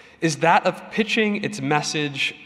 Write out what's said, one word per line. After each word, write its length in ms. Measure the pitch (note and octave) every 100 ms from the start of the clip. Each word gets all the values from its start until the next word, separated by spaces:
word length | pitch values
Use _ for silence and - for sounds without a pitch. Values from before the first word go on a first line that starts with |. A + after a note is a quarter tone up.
| - -
is 180 | E3 C#3+
that 260 | E3 F#3+ F#3
of 240 | F3 -
pitching 520 | - G#3+ - G#3+ G3+
its 160 | - G#2
message 760 | C3+ D3 D3 D#3+ D3 C#3 - -